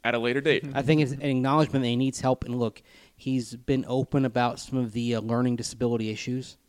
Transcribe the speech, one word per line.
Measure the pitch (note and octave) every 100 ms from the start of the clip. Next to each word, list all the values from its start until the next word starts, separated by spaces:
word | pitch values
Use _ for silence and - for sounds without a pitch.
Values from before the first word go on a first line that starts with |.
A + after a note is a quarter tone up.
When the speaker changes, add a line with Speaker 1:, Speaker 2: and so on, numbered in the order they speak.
Speaker 1:
at | A#2
a | A#2
later | A#2+ C3
date. | D3+ B2+ C#3+
Speaker 2:
I | C3+
think | C3 D#3
it's | C#3
an | C#3
acknowledgement | D3 C3 C3 D3+ D3+ C3+
that | B2
he | A#2+
needs | C3+ -
help. | C3 C3
And | - A#2+
look, | A#2 - _ - -
he's | _ C3+ C3 A2+ A#2+
been | - C3+ -
open | B2+ B2+ C#3+
about | C3 A#2+ A#2+ B2
some | - C3
of | A#2+
the, | A2 A#2 A2+
uh, |
learning | A2 A#2 B2 A#2+
disability | - A2+ B2 A#2 A2
issues | G#2+ - B2+ B2+ -